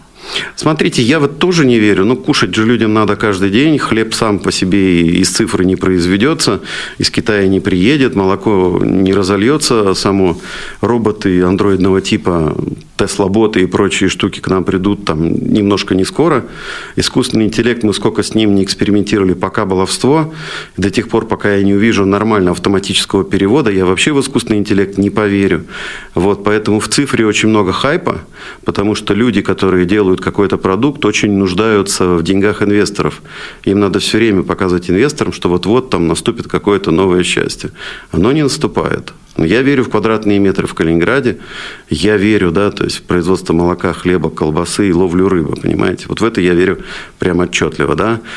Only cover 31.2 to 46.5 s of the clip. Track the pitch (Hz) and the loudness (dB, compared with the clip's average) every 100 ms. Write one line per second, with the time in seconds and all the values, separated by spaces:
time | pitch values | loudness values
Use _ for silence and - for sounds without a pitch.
31.2 | 107 101 98 90 110 104 95 - 90 90 | 0 2 0 0 2 2 0 0 0 2
32.2 | 82 95 101 104 101 104 98 101 82 - | 2 2 0 0 0 2 0 -2 -4 -4
33.2 | - - - - - 98 101 90 - 110 | -16 -16 -16 -8 -2 2 2 0 0 0
34.2 | 113 98 85 87 95 90 90 90 139 151 | 2 2 0 -2 0 -2 0 0 0 0
35.2 | - 80 92 87 90 120 127 90 85 82 | -6 -2 -2 0 2 0 0 -2 0 0
36.2 | - - - 90 104 101 98 82 95 90 | -2 -4 -4 -2 0 0 2 2 2 2
37.2 | - - 78 - - - - - - 78 | 0 -2 -2 -6 -12 -12 -16 -16 -6 0
38.2 | 101 151 143 - 104 82 78 - - - | 0 2 0 -2 -2 -2 -4 -4 -8 -18
39.2 | - - 80 110 135 143 104 110 110 110 | -12 -2 0 2 2 0 0 0 0 0
40.2 | 104 101 98 92 82 - 82 82 82 131 | 2 2 2 0 -4 -2 0 2 2 0
41.2 | 123 87 - - - - - 76 95 107 | 0 -4 -10 -14 -14 -16 -8 -2 2 2
42.2 | 101 107 90 82 101 - - - - 87 | 2 2 2 2 0 -2 -4 -4 -2 -2
43.2 | 85 92 - 82 87 87 92 80 90 90 | 0 -2 0 0 2 0 -2 -2 0 0
44.2 | 80 - 78 78 85 - 104 85 92 87 | -2 -2 -2 -2 -4 0 2 2 2 2
45.2 | 95 92 76 - - - - - - - | 2 2 -2 -4 -2 0 0 -2 -6 -2
46.2 | 226 - 90 | -2 0 2